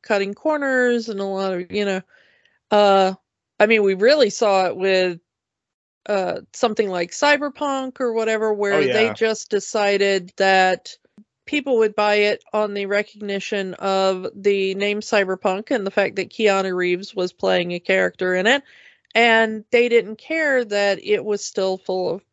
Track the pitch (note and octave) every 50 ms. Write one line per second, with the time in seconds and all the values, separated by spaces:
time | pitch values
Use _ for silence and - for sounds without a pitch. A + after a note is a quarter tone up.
0 | - - A3 G3 G3 G3 G#3 - - D#4 D4+ D4 C#4 C4+ C4 B3+ B3 B3 A#3+ A#3
1 | A3 A3+ G#3 G3 G3 G3 G3 F#3+ G3 F#3+ F#3 F3 F3+ E3+ F3+ G#3 G#3 G3+ F#3+ F#3+
2 | - _ _ _ _ _ _ _ _ _ _ _ _ _ G#3+ G#3 G#3 G3+ G3 G3
3 | F#3+ F#3+ F#3+ - _ _ _ _ _ _ _ - G#3 G#3+ A3+ G#3+ G3+ G3 F#3+ F#3
4 | G#3 B3+ D4+ D4+ B3+ - - - A#3 G#3 G3 F#3+ F#3 F3 A2+ F3+ F#3+ F#3+ F#3+ F#3
5 | F#3 F3+ F3 E3 - _ _ _ _ _ _ _ _ _ _ _ _ _ _ _
6 | - - G#3 G3 F#3 F3+ F3 - - - - - B3+ A3+ G#3 - G#3+ G3 F#3 F3
7 | F3 F3+ - - C#4+ D4 D4 C4+ D4 C#4+ C#4 - D4 C#4+ C4+ C4+ C4 C4 B3+ -
8 | C4 A#3+ A3 A3+ A3+ A3 A3 G#3+ A3 A3 G#3+ G3+ G#3 G3+ G3 G3 - - - A3
9 | A3+ A3 G#3+ - A3+ A3 A3 - - - G#3 G3 - - - G#3+ G#3 G3+ G3+ F#3+
10 | G3+ G3 G3 F#3+ F3+ F3+ - - F#3+ F#3+ F#3+ F#3+ F#3 F#3 F#3 F3+ - - - -
11 | _ _ _ - - _ _ _ _ - D4+ D4 B3+ C#4 B3+ A3+ A3 G#3+ G#3+ G#3+
12 | G#3 G#3 G#3 G#3 G#3 G#3 - - _ _ - G#3+ G#3+ G#3 G3+ G3+ G3+ F#3+ G3+ G#3
13 | G#3 - - G#3 G#3 G3+ G3 G3 - - A3 G3+ F#3+ F#3+ F3+ - F#3+ G3 F#3+ F#3+
14 | F#3+ F#3+ F#3+ F#3 F#3 - - G3 G3 G#3 G3+ G3 F#3+ F#3+ F#3+ G3 G3+ G#3 G#3 G#3+
15 | G#3+ - A3+ G#3 G3 F#3 F#3+ F#3 - G3 F#3 G3+ A#3 - C#4+ A3+ F#3+ G3 - G#3
16 | G3 - - F#3+ F#3 - - - A3 G3+ G3 G3 F#3+ F#3+ F3+ F3+ F3+ F3+ F3 F3+
17 | G3+ - - F#3+ F3+ F#3 - _ - F#3+ F#3 F3+ F3 F3 F3 F3 - - F#3+ F#3+
18 | F#3 F3+ - - F#3 F#3 F3+ F#3 F#3 A3 C4+ C#4+ - _ - - - - _ _
19 | _ _ - A#3 A#3 A#3 A3+ A3+ A3+ A3 A3 G#3+ G#3+ _ - A#3 A#3+ A#3+ A#3 A#3
20 | F3 G#3 A3 - - - D#4+ D#4+ D#4 C#4+ C4+ B3+ A#3+ G#3 G3+ G3+ G3+ G3+ G3 -
21 | - - G#3 - - G#3+ G#3 G3+ - - - G3+ F#3+ F#3+ F#3+ F#3+ _ - F#3 F#3
22 | F3+ - F3 G3 - _